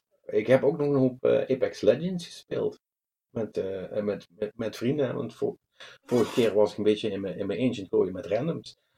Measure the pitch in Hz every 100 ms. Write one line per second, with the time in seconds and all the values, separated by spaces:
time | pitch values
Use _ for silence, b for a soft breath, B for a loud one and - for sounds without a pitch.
0 | _ _ - 104 110 131 131 165 147 139
1 | 131 127 123 120 - 131 101 - 101 127
2 | 175 180 - - - - 107 - _ _
3 | _ _ _ 120 107 - 95 95 90 110
4 | 104 95 - - 104 - 110 - 120 147
5 | 127 127 120 - - - _ B B B
6 | - 123 107 - 113 98 104 - 104 107
7 | 110 98 98 90 98 98 127 110 90 107
8 | 95 92 87 104 156 143 - - _